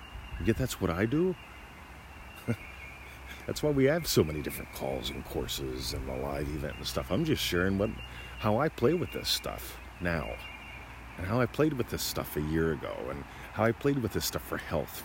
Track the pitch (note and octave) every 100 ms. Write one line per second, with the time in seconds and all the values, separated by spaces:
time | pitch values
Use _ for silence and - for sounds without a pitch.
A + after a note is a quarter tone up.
0 | - - - - E2 A2+ B2+ - F2+ E2
1 | A#2 D3 F#3 E3+ - - - - - -
2 | - - - - - A2 - - - -
3 | - - - - - - D3+ C#3+ C3 E3+
4 | D#3 B2+ D#2+ D2+ C#2 - - - C2+ C2
5 | A#1+ C#2 - - B1+ - C2+ B1+ C2 C#2+
6 | C2+ C2 C#2 C#2+ D2 D2+ C2 - C2 -
7 | C#2+ G2+ D#3+ A2+ - F2 F#2+ G2 A2 -
8 | - - - - A2 A2 D#3 - A#2+ F3
9 | B2+ - - - - - - - - -
10 | F2 E2 A1 A1 - - - - - -
11 | - - F2+ A#2+ A#2+ - D#3 C3+ - E2+
12 | - - - D2+ D2+ D#2+ E2 C#2 - G1+
13 | B1 C#2 C#2+ - - - A2+ A#2 C#3+ C#3
14 | A2 F2 - - - E2+ - D#2+ A#1+ -